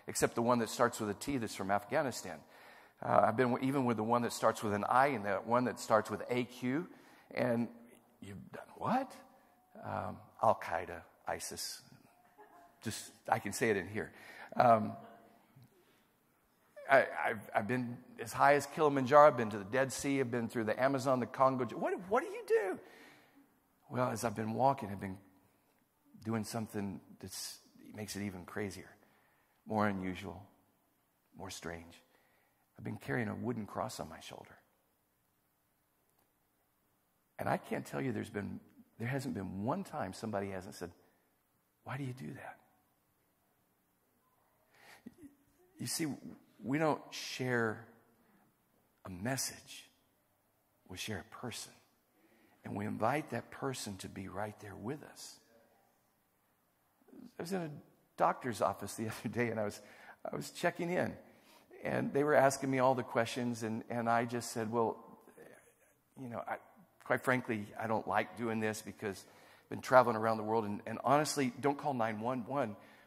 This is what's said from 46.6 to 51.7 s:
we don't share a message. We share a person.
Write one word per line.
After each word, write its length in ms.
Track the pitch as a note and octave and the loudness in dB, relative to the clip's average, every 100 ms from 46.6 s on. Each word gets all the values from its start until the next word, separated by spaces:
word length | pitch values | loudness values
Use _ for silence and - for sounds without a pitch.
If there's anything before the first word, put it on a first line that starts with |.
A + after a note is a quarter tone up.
we 160 | A2 D3 | -2 2
don't 220 | D#3 - - | 2 2 -4
share 760 | - - - B2+ B2 A2+ G#2+ - - _ _ _ _ _ _ _ _ _ _ F#2+ | -12 -10 -4 0 2 2 -2 -12 -20 _ _ _ _ _ _ _ _ _ _ -14
a 40 | |
message. 760 | F2 A2+ C3+ - - - - - _ _ _ _ _ _ _ _ _ - | -6 -4 -2 -4 -8 -16 -18 -18 _ _ _ _ _ _ _ _ _ -16
We 100 | F#2 | -10
share 260 | - F#2+ - | -8 -8 -10
a 60 | - | -12
person. 380 | A#2+ - - | -10 -10 -12